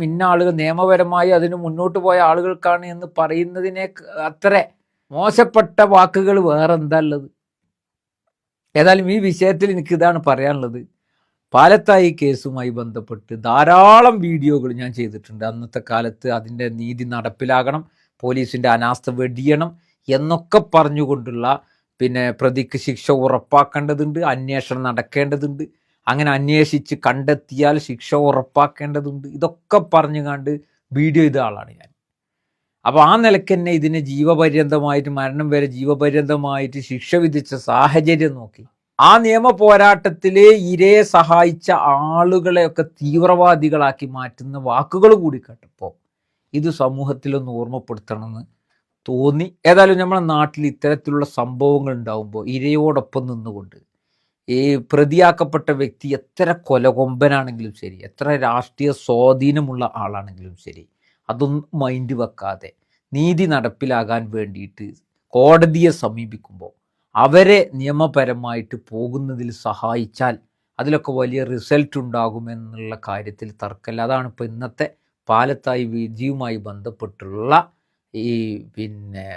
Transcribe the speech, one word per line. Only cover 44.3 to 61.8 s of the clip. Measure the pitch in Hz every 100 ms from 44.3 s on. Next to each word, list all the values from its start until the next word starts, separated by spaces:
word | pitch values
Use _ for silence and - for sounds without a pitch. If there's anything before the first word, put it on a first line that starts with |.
| - 127 139 127
വാക്കുകൾ | 120 147 185 214 214
കൂടി | 160 131 -
കേട്ടപ്പോ | 110 _ - 92 - _ _ _ _ _
ഇത് | 147 160 156
സമൂഹത്തിലൊന്ന് | 131 135 139 127 143 139 127 120
ഓർമ്മപ്പെടുത്തണമെന്ന് | 120 127 - 107 - 110 113 110 - _ _ _ _ _ -
തോന്നി. | 127 139 147 185 - 165
ഏതായാലും | 185 190 185
നമ്മുടെ | 180 190 165
നാട്ടിൽ | 151 151 151 147
ഇത്തരത്തിലുള്ള | 143 147 147 - 147 143 -
സംഭവങ്ങൾ | 120 127 143 143 139 123
ഉണ്ടാവുമ്പോ | 113 110 107 107 107 131
ഇരയോടൊപ്പം | 139 151 151 143 - 135 127
നിന്നുകൊണ്ട് | 117 110 101 95 _ _ _ _ _ _ _ - 127
ഈ | 139 139 117
പ്രതിയാക്കപ്പെട്ട | 143 147 165 175 170 151 151 156 139
വ്യക്തി | 139 - 143 135
എത്ര | - - 170 165 -
കൊലകൊമ്പനാണെങ്കിലും | 127 127 123 131 127 143 139 131 117 110 104
ശരി, | 98 92 98
എത്ര | - 143 147 127
രാഷ്ട്രീയ | 123 123 - 143 139 -
സ്വാധീനമുള്ള | 120 127 131 139 151 139 123 120 117
ആളാണെങ്കിലും | 98 101 98 92 92 87 -
ശരി, | - _ _ _ _ -
അതൊന്നും | 120 139 147 147 156